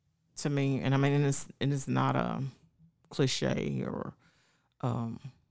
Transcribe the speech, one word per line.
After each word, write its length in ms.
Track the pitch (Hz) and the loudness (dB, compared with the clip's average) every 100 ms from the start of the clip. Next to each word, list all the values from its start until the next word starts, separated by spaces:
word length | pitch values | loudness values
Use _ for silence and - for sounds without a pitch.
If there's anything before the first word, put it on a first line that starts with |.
| _ _ _ - | _ _ _ -6
to 120 | 151 | -2
me. 300 | 143 135 135 | 0 2 2
And 140 | 113 | 2
I 40 | 135 | 2
mean, 140 | 139 | 4
and 120 | 143 143 | 4 4
it's, 200 | 139 - - | 2 2 0
and 120 | 139 | -2
it's 160 | 143 131 | 0 0
not 280 | 127 131 131 | 2 2 0
a 260 | 120 113 135 - _ _ - _ - | -2 -4 -6 -10 _ _ -20 _ -10
cliche 720 | - 131 - 131 131 143 139 - | 0 0 2 0 0 -2 -4 -4
or, 280 | - - - _ _ _ _ _ - | -6 -8 -12 _ _ _ _ _ -6
um, 360 | 123 120 113 - 131 - _ | -4 -2 -4 -8 -14 -20 _